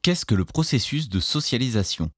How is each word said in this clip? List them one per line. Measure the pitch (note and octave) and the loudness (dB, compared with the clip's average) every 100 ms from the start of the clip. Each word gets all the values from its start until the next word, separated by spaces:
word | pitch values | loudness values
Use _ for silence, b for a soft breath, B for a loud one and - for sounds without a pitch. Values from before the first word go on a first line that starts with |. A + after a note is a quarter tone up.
Qu'est-ce | F3 F3+ - | 2 0 2
que | G2 | 2
le | |
processus | F#2 - D#3+ B2 - D3 C#3+ | 2 0 2 0 0 -4 -2
de | F#2+ | -2
socialisation ? | - D3+ - A#2 C3 A2 F#2+ - D#2+ | 0 -2 -2 0 0 0 0 -2 -4